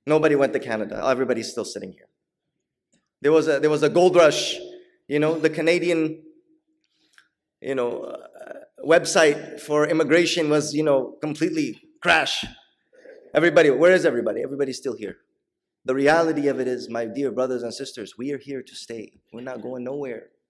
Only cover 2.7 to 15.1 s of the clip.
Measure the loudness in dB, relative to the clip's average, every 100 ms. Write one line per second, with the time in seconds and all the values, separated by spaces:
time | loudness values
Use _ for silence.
2.7 | _ _ _ _ _ 2 2 2 0 0
3.7 | 2 2 4 4 8 6 4 -4 -8 -12
4.7 | -20 _ _ -6 -2 0 0 -2 0 0
5.7 | 0 2 0 -2 -4 -16 _ _ _ _
6.7 | _ _ _ _ _ _ _ _ _ -8
7.7 | -6 -6 -6 -12 -14 -18 -20 -20 -20 -20
8.7 | _ 2 2 4 2 4 2 -4 -16 -4
9.7 | 0 2 2 4 4 2 0 0 0 0
10.7 | -2 2 2 0 -8 -10 -4 -2 -2 -4
11.7 | -6 _ _ 0 2 2 -4 -8 -14 _
12.7 | _ _ _ -20 -20 -2 2 4 6 6
13.7 | 6 6 6 4 0 -2 -4 -6 -4 -4
14.7 | -4 -8 -8 -10